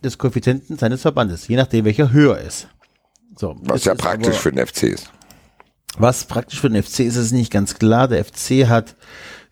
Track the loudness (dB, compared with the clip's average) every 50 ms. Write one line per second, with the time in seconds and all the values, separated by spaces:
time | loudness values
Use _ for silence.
0 | -8 -8 -6 -2 -4 -2 -2 0 0 0 0 0 -4 -10 -6 -2 -2 -2 -2 0
1 | 0 0 0 0 -2 -2 -4 -8 -6 -2 0 0 2 2 0 2 2 2 2 2
2 | 2 4 6 6 6 6 4 0 -4 -10 -12 -14 -14 -16 _ _ _ _ _ _
3 | _ _ _ _ _ _ -12 -10 -10 -10 -8 -10 -4 -4 -2 0 0 0 -2 0
4 | -2 -4 -2 0 0 0 0 0 -2 -2 -2 0 -4 -4 -4 -2 -2 -2 -2 -4
5 | -8 -18 _ _ _ _ -20 -20 _ _ _ _ -20 _ _ _ _ -18 -4 0
6 | 2 2 2 0 -6 -6 -6 -8 -6 -6 -6 -4 -2 0 0 0 -2 -2 -2 -2
7 | -2 0 0 -2 -2 0 0 0 -2 0 -2 -2 -2 -2 -2 0 2 4 4 4
8 | 2 2 0 -2 -2 -4 -8 -12 -4 0 2 2 4 4 4 2 0 -2 -10 _
9 | -20 -20 -20 -20 -20 -20 -20 -20 -20 _